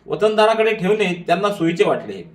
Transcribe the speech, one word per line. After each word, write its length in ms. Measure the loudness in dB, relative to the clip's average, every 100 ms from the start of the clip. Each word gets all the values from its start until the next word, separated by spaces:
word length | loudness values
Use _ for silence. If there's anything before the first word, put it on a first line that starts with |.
| -8
वतनदाराकडे 680 | 0 0 4 4 4 0
ठेवणे 500 | 0 0 0 0 -4 -2
त्यांना 220 | 0 0
सोयीचे 340 | -2 -2 0
वाटले. 460 | 0 0 -6 -14 -16